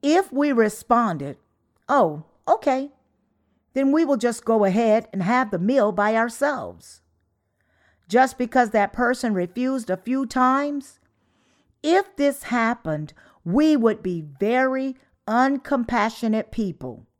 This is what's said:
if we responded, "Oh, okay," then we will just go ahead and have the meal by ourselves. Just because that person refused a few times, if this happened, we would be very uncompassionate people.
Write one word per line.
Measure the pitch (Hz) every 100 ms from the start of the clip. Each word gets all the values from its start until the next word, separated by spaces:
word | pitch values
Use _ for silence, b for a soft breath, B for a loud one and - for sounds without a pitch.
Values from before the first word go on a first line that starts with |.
if | 277 330 381
we | 254 294
responded, | 247 214 - - 233 226 160 143 131 _ _ _ _ _
"Oh, | 285 185 151 - _ -
okay," | 403 302 262 285 _ _ _ _ _ _ _ _
then | 262 269
we | 294 330
will | 269
just | 240 226 -
go | 226
ahead | 196 190 233 214 226
and | 196
have | 180 247 254
the | 180
meal | 185 269 208
by | 202 208 226
ourselves. | 233 - 277 269 101 92 - - _ _ _ _ _ _ _ _ _ _ _
Just | 214 262 -
because | 247 247 240
that | 220 202
person | - 240 254 240
refused | 196 175 180 254 269 220
a | 180
few | - 262
times, | 254 262 254 262 294 294 - _ _ _ _ _ _ _ _ _
if | 294 359 392 -
this | 285 277
happened, | - 240 226 233 - 151 151 - b b
we | 165 202 311 302
would | 226 214
be | 185 175
very | 151 139 202 247 262 262 269 254 b b -
uncompassionate | 226 262 277 - 269 233 240 214 - 226 220 220
people. | - 202 - 131 113 - _